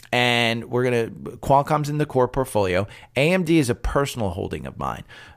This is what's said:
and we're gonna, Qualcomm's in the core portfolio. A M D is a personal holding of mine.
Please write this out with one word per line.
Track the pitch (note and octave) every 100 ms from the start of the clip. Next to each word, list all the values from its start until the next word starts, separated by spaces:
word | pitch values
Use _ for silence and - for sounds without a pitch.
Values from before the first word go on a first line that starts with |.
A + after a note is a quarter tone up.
| -
and | B2 B2 A#2+ A#2 A#2 A#2
we're | B2
gonna, | B2+ A#2+ A2+ G2+ C2+ -
Qualcomm's | - C#3 C#3+ D3+ D3
in | D3
the | D3
core | C3 B2
portfolio. | C#3 C3 G#2+ F#2+ F2+ G2+ - - -
A | D3+
M | F#3+
D | D#3+ E3
is | B2
a | -
personal | - D3 C#3 A#2+ G2+
holding | F2+ F#2 D#2+ C#2
of | -
mine. | C#2 A1+ - - -